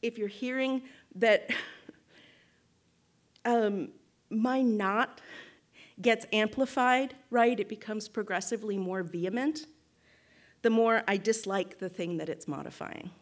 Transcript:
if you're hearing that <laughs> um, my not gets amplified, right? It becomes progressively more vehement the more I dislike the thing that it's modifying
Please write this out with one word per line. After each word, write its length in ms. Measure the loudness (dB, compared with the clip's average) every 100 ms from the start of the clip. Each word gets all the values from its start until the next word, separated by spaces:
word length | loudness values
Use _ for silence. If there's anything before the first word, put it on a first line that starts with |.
if 160 | -6 -6
you're 100 | -8
hearing 560 | -6 -6 -2 -2 -2 -6 -20 _ 0
that 340 | 4 4 2 -6 -6 -16 -20 -20 _ -20 -20 _
<laughs> 1000 | _ _ _ _ _ _ _ _ _ _ 0
um, 440 | 2 2 0 -6 -10 _ _ _
my 320 | 0 2 4
not 600 | 4 2 2 0 -2 -4 -20 -20 -20 _ _ -20 -20 0
gets 240 | 2 2 2
amplified, 840 | 0 0 0 -2 2 4 4 2 -6 _
right? 300 | 4 4 4
It 100 | -4
becomes 380 | -8 -6 -8 -6
progressively 720 | -6 -2 -2 -2 -4 -2 -4
more 260 | -2 -4
vehement 640 | -4 -4 -2 0 -2 -2 -10 _ _ _ _ _ _ _ _ _
the 80 | 2
more 340 | 4 4 4 2
I 100 | 0
dislike 600 | 2 0 0 -2 -2 -6
the 120 | -10
thing 280 | -6 -4 -4
that 120 | -4
it's 180 | -8 -8
modifying 640 | -8 -8 -12 -12 -12 -14 -18